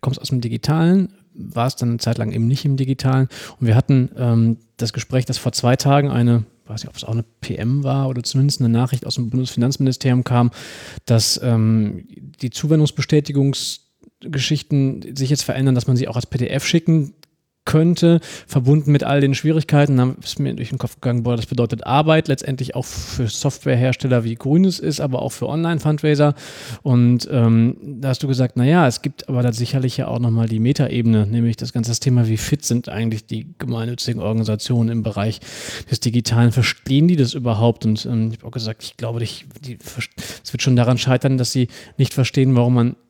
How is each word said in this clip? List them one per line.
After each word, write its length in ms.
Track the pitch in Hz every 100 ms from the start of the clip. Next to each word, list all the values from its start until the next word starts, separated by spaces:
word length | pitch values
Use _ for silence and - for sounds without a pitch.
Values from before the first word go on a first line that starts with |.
kommst 200 | - 131
aus 80 | -
dem 120 | 127
Digitalen, 680 | 117 117 - 156 165 190 185 _ _
warst 480 | - - 117 123 -
dann 60 | 120
eine 100 | 117
Zeit 200 | - 117
lang 120 | 110
eben 160 | 101 113
nicht 180 | 135
im 120 | 147 135
Digitalen. 500 | 131 131 131 131 131 - - -
Und 80 | 120
wir 80 |
hatten, 360 | 110 - 131 127 -
ähm, 420 | 123 113 113 113 _ -
das 160 | 117
Gespräch, 320 | - - 131
dass 140 | 123 131
vor 120 | 131
zwei 240 | - 123
Tagen 340 | 123 143 139 143
eine, 340 | 123 120 120 110 _ _
weiß 160 | 110
nicht, 60 | -
ob 80 | -
es 80 |
auch 80 | -
eine 120 | 113 110 _
P 160 | - 98
M 280 | 113 139
war 240 | 135 135 135
oder 140 | 123
zumindest 380 | 117 135 143 -
eine 100 | 120
Nachricht 340 | 117 123 123 -
aus 100 | -
dem 120 | 117
Bundesfinanzministerium 920 | 131 127 - 120 135 131 127 135 123
kam, 260 | 123 120 120 - - - - - -
dass, 320 | 113 - -
ähm, 640 | 127 113 110 110 104 - - - - -
die 80 | 127
Zuwendungsbestätigungsgeschichten 2750 | - 147 160 151 - 143 151 147 139 139 135 - - _ _ - _ - 143 123 151 - 143 135 - - 131
sich 140 | 131
jetzt 120 | 147
verändern, 320 | - 131 135
dass 120 | 123 127
man 100 | 123
sie 120 | 131
auch 80 | 117
als 100 | -
P 120 | 127
D 100 | -
F 180 | 139 -
schicken 480 | 170 165 160 139 - _ _ _ _
könnte, 560 | - 156 165 175 170 170 - - -
verbunden 460 | 143 127 151 147
mit 120 | 147
all 160 | 120 143
den 140 | 139
Schwierigkeiten. 600 | 135 151 160 - 147 143 131
Dann 200 | 127 -
ist 160 | - -
mir 160 | 139
durch 140 | 117 117
den 100 | 131
Kopf 180 | 117 -
gegangen, 260 | 123 120
boah, 140 | 117 120
das 100 | 107
bedeutet 400 | 123 117 113 -
Arbeit, 420 | 139 156 160 156
letztendlich 460 | 139 - 131 127
auch 100 | 147
für 440 | - - - - 117
Softwarehersteller, 960 | - 139 - 143 123 127 127 139 123
wie 100 | 113
grün 300 | 113 135 156
es 140 | 190 175
ist, 220 | 156 143
aber 220 | 147 127
auch 100 | -
für 160 | - -
Online-Fundraiser. 840 | 151 165 165 156 151 151 147 147 143 - - - 117
Und, 460 | 139 123 120 123 -
ähm, 460 | 135 117 113 117 - 143 127
da 80 | 135
hast 140 | 127
du 60 | 139
gesagt, 260 | 127 127 -
„Na 80 |
ja, 220 | 127 175 143
es 160 | 117
gibt 260 | 143 - -
aber 140 | 127
da 100 | 123
sicherlich 440 | 113 120 135 127 -
ja 120 | 131
auch 100 | 120
nochmal 300 | 120 113 113
die 120 | 110
Metaebene, 680 | 117 147 135 120 117 110 101
nämlich 300 | 117 117 110
das 160 | 120
ganze 260 | 123 117 117
Thema, 300 | 139 123 113
wie 80 | 110
fit 280 | - 147
sind 240 | - 120 -
eigentlich 380 | 101 113 107 -
die 280 | 110 - -
gemeinnützigen 600 | 127 117 113 120 - 113
Organisationen 720 | 98 113 110 107 - 120 113
im 120 | 117
Bereich 380 | 110 104 107 - - - - - -
des 100 | -
Digitalen? 520 | 123 117 113 117 120
Verstehen 560 | 113 107 - - 135 170
die 80 | 175
das 180 | 123
überhaupt?“ 520 | 151 120 107 117 113 113
Und, 180 | 107 -
ähm, 240 | 117 110
ich 60 | 110
hab 60 |
auch 60 | 120
gesagt, 320 | 123 110 110
ich 140 | - -
glaube, 260 | 120 117
ich, 240 | 113 - - -
die 120 | 131 120
verst-, 300 | - - - - - -
es 80 | -
wird 100 | -
schon 140 | - 123
daran 220 | 117 123
scheitern, 400 | 135 123 139 131
dass 140 | 123
sie 160 | 127 120 - - -
nicht 160 | 135
verstehen, 420 | - 127 - 131 127
warum 180 | 120
man 220 | 123 120 -